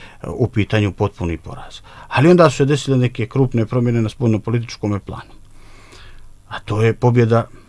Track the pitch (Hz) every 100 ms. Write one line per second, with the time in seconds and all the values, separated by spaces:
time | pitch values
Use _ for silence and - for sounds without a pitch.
0 | - - - 76 117 107 95 107 101 -
1 | 101 - 85 80 - - - - - -
2 | - 123 156 180 160 - 139 147 - 131
3 | 123 - 107 135 127 117 107 123 120 117
4 | 107 - 120 104 113 117 117 - 104 101
5 | - - - - - - - - - -
6 | - - - - - - - 107 113 107
7 | 123 120 117 117 110 -